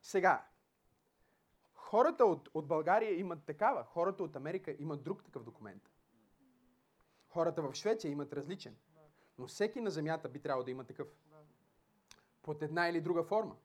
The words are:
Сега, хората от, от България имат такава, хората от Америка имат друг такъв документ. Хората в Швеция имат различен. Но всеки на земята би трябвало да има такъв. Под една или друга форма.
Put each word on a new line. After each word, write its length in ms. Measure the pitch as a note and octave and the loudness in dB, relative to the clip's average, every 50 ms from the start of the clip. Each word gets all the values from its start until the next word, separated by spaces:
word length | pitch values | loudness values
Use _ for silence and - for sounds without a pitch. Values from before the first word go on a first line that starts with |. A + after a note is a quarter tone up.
Сега, 420 | - - - G3 F3+ F#3 D3+ A2 - - _ _ _ _ _ _ _ _ _ _ _ _ _ _ _ _ _ _ _ _ _ _ _ _ _ | -14 0 0 4 6 6 6 6 2 -10 _ _ _ _ _ _ _ _ _ _ _ _ _ _ _ _ _ _ _ _ _ _ _ _ _
хората 500 | - - - - A3 B3+ D#4+ E4 - B3+ | -18 -10 2 6 6 6 6 8 8 6
от, 240 | G#3 E3 C#3 - - _ | 6 6 4 -4 -8 _
от 120 | D#3 D#3 | -6 -2
България 520 | C#3+ E3 D#3 D#3 E3 F#3 A3 A3 G#3+ F#3+ E3 | 0 0 0 4 4 4 4 4 2 0 0
имат 260 | G3 F3+ E3+ D3+ - | -2 -4 -6 -8 -8
такава, 400 | - D3 D#3 G#3 A#3 C4+ E3+ A#2 | -10 -4 0 2 2 2 0 -4
хората 380 | - - E3+ E3+ F#3+ F#3+ F#3+ | -6 -2 0 0 0 0 -2
от 140 | F3+ D#3 D3 | -6 -6 -6
Америка 400 | C#3 C3 D#3 F3 F#3 F#3 - C#3 - | -8 -8 -6 -6 -6 -6 -8 -10 -8
имат 240 | C#3+ D#3+ D3 C#3+ | -6 -6 -6 -6
друг 220 | B2+ D#3+ - D#3 - | -6 -8 -8 -8 -10
такъв 200 | - - C3 A2+ | -16 -14 -14 -14
документ. 460 | A#2 G#2+ - G#2+ G2+ F#2 G2+ _ - _ _ _ _ _ _ _ _ _ _ _ _ _ _ _ _ _ _ _ _ _ _ _ _ _ _ _ _ | -14 -18 -16 -18 -16 -16 -18 _ -20 _ _ _ _ _ _ _ _ _ _ _ _ _ _ _ _ _ _ _ _ _ _ _ _ _ _ _ _
Хората 340 | - F3 E3 E3+ D3 E3 | -2 0 0 0 0 -2
в 120 | D3+ C3+ C3 | -4 -4 -6
Швеция 360 | - - G#3 A3+ A3 - D#3+ | -4 0 0 0 0 -2 -4
имат 220 | C#3+ D3 C#3+ C#3+ | -4 -4 -6 -6
различен. 440 | - D3 C#3 D3 F#3+ G3 - B2+ G#2+ _ _ _ _ D#3+ D#3 D3+ _ _ _ _ _ - | -6 -8 -6 -8 -10 -10 -10 -16 -18 _ _ _ _ -20 -20 -20 _ _ _ _ _ -14
Но 80 | B2+ | -14
всеки 340 | B2+ - - G3+ A3 A3 C4 | -12 -4 -2 -2 -2 -2 -4
на 100 | A#3 G#3 | -4 -4
земята 380 | E3 D#3+ D3+ D#3 D#3+ E3 - E3 | -4 -2 -2 -2 -2 -4 -4 -10
би 100 | B2+ C#3+ | -12 -8
трябвало 260 | - D3 C#3 C3 B2+ | -4 -2 -2 -2 -2
да 60 | B2+ | -4
има 140 | B2+ C3 B2+ | -6 -10 -10
такъв. 240 | - C3+ - D3 D3 - _ _ _ D3+ D#3 D3+ D3+ C3+ _ _ _ _ _ _ _ _ _ _ _ - _ _ _ _ _ | -14 -12 -12 -12 -12 -12 _ _ _ -20 -20 -20 _ _ _ _ _ _ _ _ _ _ _ _ _ -20 _ _ _ _ _
Под 200 | - D#3 D3+ D3+ | -8 -8 -6 -4
една 260 | D#3 D3 D#3 E3+ F3 E3+ | -4 -2 0 2 2 2
или 120 | E3+ E3+ | 2 0
друга 240 | D3+ F3 F3 E3+ E3 | 0 2 0 0 2
форма. 320 | - G#3 G#3+ A3 F#3 - - _ | 2 2 0 0 0 -8 -14 _